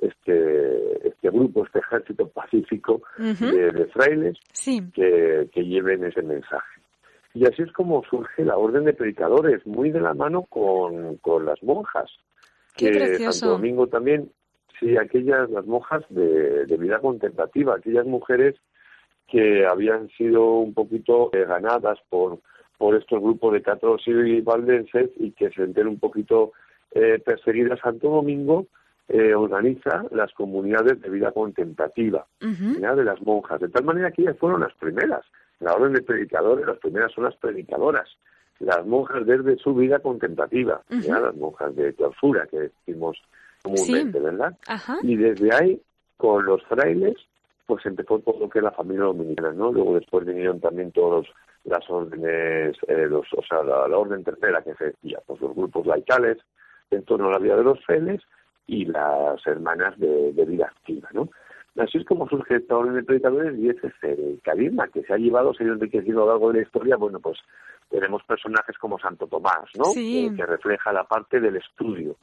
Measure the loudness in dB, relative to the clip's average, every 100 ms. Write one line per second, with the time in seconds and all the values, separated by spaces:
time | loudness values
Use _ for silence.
0 | -6 -4 0 2 2 2 2 0 -2 -2
1 | -4 -2 0 2 2 0 -2 -4 -2 -4
2 | -4 -4 -6 -6 -2 -2 -2 -4 -2 -2
3 | -4 -8 -6 -2 0 2 2 0 -2 2
4 | 2 2 -2 -4 _ -8 -4 -4 -4 0
5 | 4 4 4 2 0 -4 -2 0 0 0
6 | -2 -4 -4 -6 -6 -10 -10 -18 _ _
7 | _ _ _ 2 2 2 -4 -4 0 0
8 | 0 -6 -4 -2 0 2 2 2 2 0
9 | -2 -2 2 4 4 2 -2 -2 -2 0
10 | -2 -2 -2 -2 -4 -2 0 2 0 -4
11 | -10 -6 0 0 0 -4 -2 -2 -2 -6
12 | -6 -12 _ _ _ _ _ -2 2 4
13 | 2 2 0 0 0 0 0 0 0 2
14 | 2 0 -2 _ _ _ _ -6 2 2
15 | 2 0 2 2 0 -2 -2 -4 -2 -6
16 | -4 0 2 4 2 0 0 0 0 0
17 | 0 -2 -4 -2 -4 0 0 0 0 0
18 | 0 -2 0 2 2 0 _ _ _ -20
19 | _ _ _ 4 4 6 4 4 2 0
20 | -4 -4 2 6 6 4 2 -2 -2 -2
21 | 2 4 4 2 0 0 0 0 0 -2
22 | _ 0 0 -2 _ _ _ _ 2 2
23 | 2 0 0 2 2 2 0 0 2 0
24 | 2 2 4 2 2 2 2 2 2 0
25 | 0 -2 -8 -2 -4 -2 -2 0 0 -2
26 | -4 -4 2 2 2 -2 _ _ _ 2
27 | 4 4 0 -2 0 0 0 0 -4 -2
28 | 0 2 0 -2 2 0 0 _ _ _
29 | -2 4 4 4 2 2 0 -2 -4 -4
30 | -4 -2 -4 -4 -6 -4 0 2 2 2
31 | -2 -4 -2 -2 -4 -4 -6 -4 -4 -2
32 | -2 -2 -6 _ -8 -4 -4 -2 0 0
33 | 0 -2 -2 -2 -2 -6 -2 0 0 0
34 | -2 0 0 0 0 0 -2 -4 -6 -2
35 | -2 -4 -8 _ _ _ -2 2 2 2
36 | 0 -2 -2 0 2 2 0 -6 -4 -2
37 | -4 -2 -6 -4 -8 -8 -8 -2 0 0
38 | -4 _ _ _ _ _ 0 0 2 0
39 | 0 -2 2 2 2 0 2 2 4 2
40 | 0 -4 -4 -4 -2 -2 -2 -4 -4 -4
41 | -2 0 0 -4 -8 -6 -6 -2 -4 -2
42 | -4 0 0 0 -2 -6 -8 -10 -12 -8
43 | -8 -8 _ _ -20 _ -4 -2 0 0
44 | 0 -2 -4 -2 -4 -6 -10 -10 -8 -6
45 | -2 2 2 2 2 4 4 0 -6 _
46 | _ _ 2 2 2 0 0 0 0 2
47 | 0 -2 _ _ _ _ -6 -4 -4 -8
48 | -2 -2 0 -2 -2 0 0 -2 -6 -2
49 | 0 -2 -4 -4 -4 -2 0 2 2 0
50 | 0 -2 -2 -2 -4 -2 -2 -4 -2 2
51 | 2 2 -2 -10 _ _ -6 -6 -4 -6
52 | -6 -6 -4 -2 -2 -2 -2 -4 -2 0
53 | 0 -2 -2 -6 -4 -2 0 0 0 0
54 | 0 -4 -8 -4 -2 -2 -4 -6 -8 -8
55 | -12 -14 -14 -8 -8 -4 -4 -2 0 -2
56 | 0 0 0 -2 _ _ _ _ _ -6
57 | -2 0 2 2 2 4 4 2 0 0
58 | 0 -4 -8 _ _ _ -8 -6 -4 -2
59 | -2 0 0 -2 -4 -4 -4 -2 -4 -2
60 | 0 2 0 0 0 0 -4 -6 -12 -12
61 | -8 -8 -8 -10 -20 -20 -14 -6 -4 -4
62 | -2 -2 -2 -6 -2 -2 0 0 0 -2
63 | 0 0 2 0 -2 -2 -2 -2 -6 -8
64 | -6 -4 -4 -6 -4 -2 0 -2 -4 -6
65 | -4 -2 0 2 2 0 -2 -2 -2 -2
66 | 0 2 4 4 4 2 0 -2 0 0
67 | 0 -4 -8 -10 -14 -20 -20 -20 _ -4
68 | -2 -4 -4 -6 -2 -4 -4 -8 -8 -6
69 | -8 -8 -8 -4 -2 -2 -4 -2 0 0
70 | -2 -2 -2 -4 -4 -2 -2 -2 -2 -2
71 | -2 -4 -2 0 0 -2 -8 -8 -8 -6
72 | -8 -6